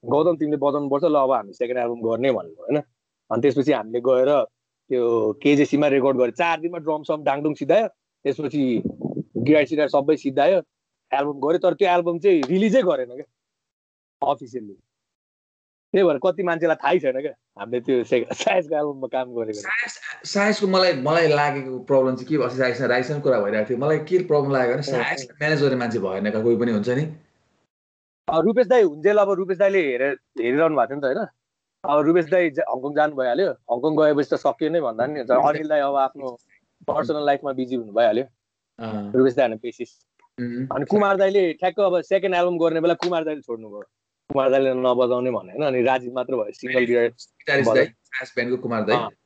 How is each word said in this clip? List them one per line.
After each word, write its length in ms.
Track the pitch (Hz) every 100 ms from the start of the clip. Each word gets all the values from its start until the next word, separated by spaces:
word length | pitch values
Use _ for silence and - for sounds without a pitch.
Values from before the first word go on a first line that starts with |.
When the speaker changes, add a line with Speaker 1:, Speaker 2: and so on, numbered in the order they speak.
Speaker 1:
"गौतम, 320 | - 143 160 165
तिमीले 200 | 151 147
बजाउनु 320 | 139 143 143
पर्छ, 160 | 139
ल 100 | 165
अब 180 | 151 131
हामी 200 | 131 101
second 280 | - 120 127
album 200 | 120 120
गर्ने," 320 | 113 113 135
भन्नुभयो, 320 | 117 85 -
होइन? 180 | 101 147 - _ _ _ _
अनि 120 | 117
त्यसपछि 300 | 135 131 135
हामीले 280 | 135 107 117
गएर 460 | 123 127 131 143 - _ _ _ _
त्यो 440 | 127 120 117 107
केजेसीमा 540 | 107 143 143 143 139 147
record 300 | 139 135 127
गरेँ, 160 | 123
चार 280 | 113 170 165
दिनमा 180 | 165 175
drum 240 | 156 151
सम 200 | 151 156
डाङडुङ 320 | 147 139 151
सिद्धायो, 340 | 147 139 180 220 _ _ _
त्यसपछि 580 | 139 135 147 147 131 113 - - - - - -
गिटार 280 | 127 151
सिटार 240 | 143 151 147
सबै 280 | 147 143 156
सिद्धायो, 460 | 143 135 147 190 - _ _ _ _
album 280 | 139 143 143
गऱ्यो, 180 | 143 180
तर 160 | 185
त्यो 140 | 165 196
album 300 | 175 170 170
चाहिँ 240 | 190 175
रिलिजै 400 | 131 185 214 247
गरेन 320 | 208 147 123
क्या 1200 | 127 151 _ _ _ _ _ _ _ _ _ -
officially। 420 | 143 131 123 107 98 _ _ _ _ _ _ _ _ _ _ _
त्यही 120 | 185
भएर 140 | 185 143
कति 240 | 190 175
मान्छेलाई 340 | 180 165 165 156
थाहै 220 | 139 175
छैन 220 | 139 127
क्या 120 | 147 - _ -
हामीले 220 | 101 123
त्यो 240 | 120 127
से-, 280 | 113 123 -
सायसको 440 | - - 190 151 156
एल्बममा 300 | 147 139 127
काम 280 | 131 127
गरेको। 180 | 120 113
Speaker 2:
सायस, 480 | 104 101 214 240 - - -
सायसको 420 | 147 202 208 208 202
मलाई, 260 | 185 185
मलाई 360 | 156 135 165 165
लागेको 500 | 147 147 139 131 127
problem 360 | - 139 131
चाहिँ 140 | 127 -
के 100 | 156
भयो, 100 | 123
सायस, 320 | 127 127 117
राईसँग 420 | 127 123 127 147
कुरा 180 | 135 120
भइरहेको 280 | 101 107 107
थियो, 100 | 120
मलाई 200 | 143 156
के 260 | 156 185
problem 280 | - 147 135
लाग्यो 200 | 135 123
भने 40 | 135
Speaker 1:
अँ, 60 |
Speaker 2:
सायस 480 | 143 131 123 - 127
Speaker 1:
अँ। 60 | -
Speaker 2:
म्यानेज 220 | 151 151
गर्ने 140 | 139 127
मान्छे 220 | 117 110
भएन 320 | 95 95 104
क्या, 120 | 107
कोही 140 | 113 117
पनि 160 | 120
हुन्छ 160 | 107 104
नि। 280 | 123 156 - _ _ _ _ _ _ _ _ _ _ -
Speaker 1:
अब 160 | 160
रुपेश 220 | 170 226 226
दाई 160 | 254
हुन्जेल, 340 | 196 147 165 208
अब 140 | 202
रुपेश 280 | 190 185 180
दाईले 220 | 196 196
हेरेर, 380 | 151 123 135 131 _ -
हेरिरहनु 360 | 117 135 160 151
भएको 100 | 117
थियो 100 | 139
नि 40 |
त, 40 |
होइन? 220 | 139 151 220 _ _ _ _ _
अब 220 | - 147 151
रुपेश 180 | 175
दाई 260 | 160 185 175
जा-, 140 | 139 -
हङकङ 260 | 127 131
जानु 220 | 147 151 143
भइहाल्यो, 320 | 127 123 190
हङकङ 480 | - - 120 143 156
गएपछि 340 | 151 147 139
त 40 |
सकियो 360 | 151 147 127 156
नै 100 | 165
भन्दा 260 | 135 110 127
नि 120 | 151
हुन्छ। 120 | 120
अनिल 380 | 127 139 156 156
दाई 120 | 151
अब 160 | 139 139
आफ्नो 420 | 135 143 135 120 _ _ _ _ -
पर्सनल 360 | 147 123 151
लाइफमा 280 | 147 143 143
बिजी 240 | 131 127 127
हुनु 160 | 113
भइहाल्यो, 320 | 104 117 110 131 _ _ _ _ _
Speaker 2:
अँ। 340 | 113 107 101
Speaker 1:
रुपेश 220 | 113 131
दाई 140 | 127 127
होइन, 100 | 110
बेसिस। 420 | 120 - 120 _ _ _ _ -
Speaker 2:
उम्। 300 | 120 120 131
Speaker 1:
अनि 120 | 131
कुमार 320 | 143 208 202 196
दाईले 360 | 196 202 180
ठ्याक्क 280 | 156 185 180
अब 200 | 196 180
second 340 | - 196 190
album 240 | 180 180 175
गर्ने 220 | 165 165
बेला 140 | 165
कुमार 300 | 170 180 170
दाईले 160 | 160 151
छोड्नुभयो, 420 | 135 117 110 104 104 _ _ _ _
कुमार 200 | 139 135
दाईले 240 | 135 135
नबजाउने 560 | 127 127 123 123 123 127
भने, 220 | 117 92
होइन? 120 | 101
अनि 180 | 147 127
राजीव 320 | 123 131 123
मात्र 200 | 127 123
भयो, 160 | 131 104
single 340 | - 123 127
गिटार 240 | 120 120 117
Speaker 2:
गिटारिस्ट 640 | 117 - _ - 139 113
Speaker 1:
बजाउने। 100 | 113
Speaker 2:
दाई, 140 | 135 _
सायस 280 | _ 131 127 -
ब्यान्डको 260 | 123 123
कुमार 220 | 120 117
दाई। 120 | 104 117
Speaker 1:
अँ। 140 | 104 _